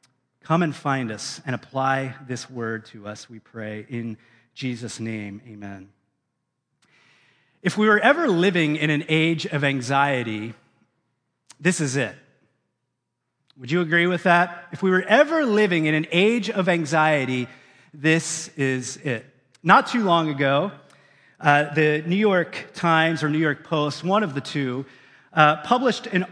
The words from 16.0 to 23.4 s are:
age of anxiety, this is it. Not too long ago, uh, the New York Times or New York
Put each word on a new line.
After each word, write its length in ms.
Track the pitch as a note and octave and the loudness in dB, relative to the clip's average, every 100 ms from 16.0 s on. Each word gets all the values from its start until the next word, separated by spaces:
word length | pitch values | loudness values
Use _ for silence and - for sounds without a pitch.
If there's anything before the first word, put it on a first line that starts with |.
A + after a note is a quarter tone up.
| E3 | 0
age 400 | E3+ G#3 A#3+ F#3+ | 2 2 2 -2
of 180 | G3+ F3+ | -2 0
anxiety, 800 | E3+ C#3+ D#3+ D#3 D3 B2+ B2+ A#2+ - - _ _ | 0 0 2 2 2 0 -4 -6 -12 -20 _ _
this 540 | D3+ D3+ D#3+ - - - - | -4 0 2 0 -8 -10 -4
is 400 | C3+ C3 A#2+ - | -2 -2 -6 -8
it. 280 | C#3+ A2+ - _ _ _ | -6 -6 -8 _ _ _
Not 240 | E3 A#3 - | 4 4 4
too 160 | A#3+ | 0
long 260 | G3 E3+ D#3 | 2 2 2
ago, 440 | C#3+ C3+ C#3 G3 - - - _ _ _ _ | 0 2 2 0 -6 -20 -20 _ _ _ _
uh, 340 | D#3 C#3+ D3 | 2 4 2
the 300 | D3+ D3+ D3+ | 2 2 0
New 120 | E3 F#3+ | 0 2
York 540 | G#3+ F#3 D#3+ - - | 2 2 0 -8 -14
Times 480 | - E3+ D#3+ E3 D#3+ | -4 2 4 2 0
or 60 | D3+ | -2
New 100 | |
York 240 | D3+ | 0